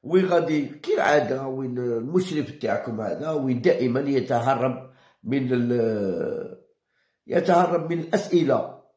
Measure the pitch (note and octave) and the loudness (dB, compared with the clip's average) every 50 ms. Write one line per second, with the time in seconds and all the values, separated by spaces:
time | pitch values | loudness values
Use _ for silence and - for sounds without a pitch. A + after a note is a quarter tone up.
0 | - C3 E3 F#3+ F#3 F#3 F3+ E3+ D#3+ - D#3 D3+ C#3 B2 - - - - G#4+ G4 | -4 2 2 2 4 4 2 2 2 2 0 -2 -2 -4 -8 -12 -4 -2 0 2
1 | - - D3 D3 - - C3 C3+ C3+ C3+ C3 C3 C3+ B2+ B2 B2 B2 B2 A#2 A#2 | 2 4 4 4 2 0 -4 -4 -4 -6 -6 -6 -6 -6 -6 -4 -4 -2 -4 -4
2 | A#2 C3+ E3 F#3 F3+ - E3 D3+ C#3 - B2 - - A2 G2+ - - B2+ A2+ G#2+ | -4 0 0 0 0 0 -2 -4 -4 -6 -8 -6 -4 -2 -2 -2 -4 -6 -6 -6
3 | A2 G2+ G2 - C#3+ D#3+ D#3+ D3 C3+ C3 B2+ A#2+ A#2 F3+ - - B2+ B2+ A#2 C3 | -4 -4 -4 -4 -4 -4 -2 -2 0 0 -2 2 4 2 4 4 2 0 0 0
4 | C#3+ C#3 C#3 C3 - - B2+ A#2 A#2 C3+ C3+ A2+ B2 C3 A#2+ - - - _ _ | 0 0 0 0 0 2 0 0 2 2 2 2 0 -2 -2 -4 -12 -18 _ _
5 | _ _ _ _ _ G#2+ C3 C#3 B2+ B2 B2+ B2 A#2+ A#2+ B2 A#2+ A2+ A2+ A2 G#2 | _ _ _ _ _ -4 -2 -2 0 0 0 0 2 0 2 0 2 0 0 0
6 | G2+ F#2+ F2 E2 - - - - - - - - _ _ _ _ _ _ _ _ | -2 -2 -2 -2 -2 -4 -4 -6 -8 -10 -14 -18 _ _ _ _ _ _ _ _
7 | _ _ _ _ _ - - F3+ - - F3 E3+ F3+ E3+ F3 E3 D#3 D#3+ E3+ E3+ | _ _ _ _ _ -2 0 0 2 4 4 4 4 4 2 -2 -2 -2 -4 -4
8 | D#3 - - G3 - - F#3 E3+ D3 C3+ B2+ A2 - - - - - _ _ | -2 -2 -2 -2 0 2 2 2 4 4 2 0 0 -4 -10 -16 -20 _ _